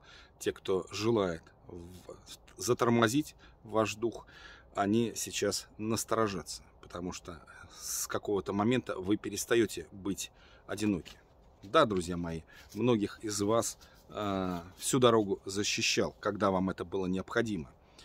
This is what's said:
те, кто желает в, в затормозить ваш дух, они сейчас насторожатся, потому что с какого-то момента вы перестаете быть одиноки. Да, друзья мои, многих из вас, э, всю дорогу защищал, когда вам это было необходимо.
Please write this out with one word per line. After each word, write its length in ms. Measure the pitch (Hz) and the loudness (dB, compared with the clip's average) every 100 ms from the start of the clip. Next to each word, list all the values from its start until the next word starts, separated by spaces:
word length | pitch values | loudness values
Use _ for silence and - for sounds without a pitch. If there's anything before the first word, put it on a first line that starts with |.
| - - - - | -8 -20 -20 -6
те, 120 | - | -4
кто 340 | - - 95 82 | -4 0 -2 -2
желает 520 | 98 107 117 95 82 - - - | -2 0 2 2 -2 -10 -20 -18
в, 100 | 87 85 92 - - - | -16 -16 -18 -18 -20 -18
в 120 | - - - | -20 -20 -4
затормозить 760 | - 120 120 117 113 135 151 - - - | 0 2 4 6 6 4 -2 -8 -20 -20
ваш 320 | 113 107 104 107 | -2 2 2 0
дух, 320 | 113 - - - - - - - | -6 -6 -14 -20 -20 -20 -8 -2
они 380 | 101 110 117 - | 2 2 0 -4
сейчас 520 | - - 101 95 - - | -8 -2 -2 -2 -6 -8
насторожатся, 880 | 107 113 - 113 110 95 - - - - | -4 -4 -2 0 0 -2 -8 -14 -16 -20
потому 300 | - 90 90 | -14 -10 -8
что 280 | 87 - 82 - - 82 - | -8 -12 -16 -18 -20 -20 -14
с 280 | - - - | -8 -6 -4
какого-то 460 | 104 - 101 92 | -4 -2 -2 0
момента 420 | 101 107 127 - 90 | 2 2 2 0 -4
вы 200 | 92 104 | -2 -2
перестаете 720 | - 98 - 120 107 - 80 | -2 -6 2 2 2 -2 -12
быть 400 | 104 95 92 - - - - - | -8 -6 -6 -8 -14 -20 -20 -10
одиноки. 500 | 98 107 92 - - _ - - - | -2 0 0 -2 -16 _ -20 -20 -20
Да, 220 | 98 160 135 | 2 4 6
друзья 320 | 95 85 87 | 4 -2 -4
мои, 240 | 85 82 - - - | -4 -6 -10 -20 -14
многих 460 | 104 120 117 101 - | 0 2 4 2 -4
из 180 | 107 101 | -6 -2
вас, 360 | 101 113 107 - - - - | 2 2 0 -6 -16 -20 -14
э, 500 | - 104 95 92 90 87 - | -6 -2 -2 -2 -4 -10 -8
всю 220 | - 139 | 0 6
дорогу 400 | 123 113 101 95 - | 8 6 4 -2 -2
защищал, 720 | 98 101 - 113 - 90 - | -2 -2 0 0 2 0 -2
когда 320 | 107 101 101 | -4 0 2
вам 180 | 95 95 | 2 0
это 160 | 87 90 | -2 -4
было 200 | 98 92 | -4 -2
необходимо. 640 | 92 90 120 117 98 69 - - - | -2 -2 0 0 -2 -8 -14 -20 -20